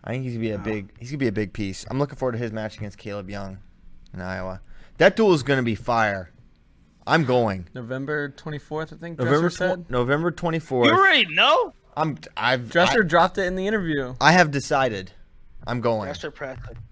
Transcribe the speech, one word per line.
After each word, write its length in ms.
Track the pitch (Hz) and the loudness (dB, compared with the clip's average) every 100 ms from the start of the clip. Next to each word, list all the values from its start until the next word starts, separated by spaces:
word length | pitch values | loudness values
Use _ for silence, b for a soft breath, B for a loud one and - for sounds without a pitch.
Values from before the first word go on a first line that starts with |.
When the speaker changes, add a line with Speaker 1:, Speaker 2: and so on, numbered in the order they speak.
Speaker 1:
I 80 | - | -8
think 140 | 123 | -8
he's 80 | 131 | -6
gonna 80 | 117 | -4
be 100 | 113 | -4
a 60 | 104 | -4
Speaker 2:
Wow. 80 | |
Speaker 1:
big, 280 | 104 107 98 - | -4 -6 -8 -16
he's 120 | 120 | -12
gonna 80 | 143 | -2
be 100 | 127 | -2
a 40 | |
big 200 | 101 104 | 0 -4
piece. 340 | - 98 92 - | -4 -6 -6 -6
I'm 120 | 127 | -4
looking 160 | 143 139 | -4 -2
forward 160 | 127 | -4
to 60 | 113 | -4
his 120 | 120 | -6
match 260 | 110 107 - | -6 -8 -10
against 220 | 104 - | -12 -12
Caleb 320 | 107 101 95 | -10 -10 -10
Young 280 | 101 98 95 - - - - - | -10 -10 -14 -18 -20 -20 -20 -16
in 80 | 90 | -12
Iowa. 420 | 90 92 92 92 b b b - | -8 -8 -8 -10 b b b 4
That 160 | 175 | 4
duel 180 | 196 220 | 6 4
is 120 | 165 | 4
gonna 180 | 127 135 | 2 0
be 140 | 120 104 | 0 -4
fire. 560 | - 117 110 98 90 - - _ _ _ _ _ - | -2 0 2 -2 -8 -20 -20 _ _ _ _ _ 0
I'm 180 | 156 | 2
going. 440 | 131 127 113 95 85 | 4 2 2 -2 -8
Speaker 3:
November 580 | 127 117 131 139 151 143 | -14 -10 -8 -6 -6 -6
twenty-fourth, 640 | 139 - 147 - 156 160 | -10 -12 -12 -8 -8 -8
I 40 | 156 | -12
think 240 | 165 165 | -14 -4
Speaker 1:
November 220 | 127 143 | 2 2
Speaker 3:
Dresser 120 | 175 | 2
Speaker 1:
tw-, 40 | 170 | 0
Speaker 3:
said. 320 | 180 185 170 | -2 -2 -2
Speaker 1:
November 400 | 127 123 147 170 | -2 2 2 0
twenty-fourth. 560 | 165 170 160 - 131 120 | -2 -2 -2 -2 2 4
Speaker 2:
You 40 | |
already 400 | 359 381 311 190 | 6 6 4 2
know? 400 | 156 247 330 415 - _ - | 2 4 4 2 -6 _ -4
Speaker 1:
I'm, 220 | 160 131 - - | -2 -4 -12 -2
I've, 320 | 113 131 117 | 0 0 0
Speaker 3:
Dresser 360 | 165 180 240 | 2 4 4
Speaker 1:
I, 20 | 175 | 4
Speaker 3:
dropped 320 | 165 180 - | 4 4 2
it 40 | |
in 120 | 180 | -4
the 140 | 185 190 | -2 -2
interview. 480 | 220 170 147 127 120 | -2 -2 -4 -4 4
Speaker 1:
I 120 | 139 | 6
have 180 | 180 165 | 8 6
decided. 600 | 139 - 143 131 101 92 - - - - - - | 2 0 0 2 -2 -8 -16 -20 -20 -20 -14 -6
I'm 120 | 123 | -2
going. 260 | 117 110 98 | 0 0 -4
Speaker 2:
Dresser 260 | - 156 | -8 -10
Preston. 460 | - 139 123 113 113 - | -10 -12 -10 -12 -14 -16